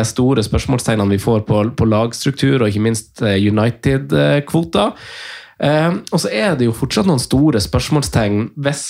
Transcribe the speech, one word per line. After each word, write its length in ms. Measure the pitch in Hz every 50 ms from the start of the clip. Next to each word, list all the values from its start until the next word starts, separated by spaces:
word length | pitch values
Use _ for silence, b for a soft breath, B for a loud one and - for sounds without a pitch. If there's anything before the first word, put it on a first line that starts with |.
| 110
store 340 | - - - 127 131 135 117
spørsmålstegnene 680 | 104 - - - - - 131 117 - - 113 107 101 98
vi 80 | 101 98
får 240 | - - 113 107 104 -
på, 160 | 110 104 104 117 -
på 140 | - 113 113
lagstruktur, 720 | 107 107 113 120 117 - - 143 135 - - 135 139 131
og 80 | 117 104
ikke 140 | 101 104 107
minst, 320 | 113 113 107 - _ - -
eh, 140 | 120 107 98 95 101
United-kvota. 1500 | 104 104 107 107 117 113 - - 139 135 135 139 139 151 147 147 147 143 143 143 - - 165 170 170 - 190 302 330 - B B B B B B B B B B B B B
Eh, 320 | - 143 151 151 156 170 180 208 - - -
og 60 | 165 -
så 80 | 202
er 240 | - 214 220 202 160
det 140 | 131 123 117
jo 60 | 110 -
fortsatt 300 | - 120 - - 196 190
noen 100 | 156 123
store 400 | - - - 131 147 156 143 104
spørsmålstegn 920 | - - - 123 - - 151 147 139 - - 135 110 101 101 104 117 - -
hvis 300 | 147 139 139 143 - -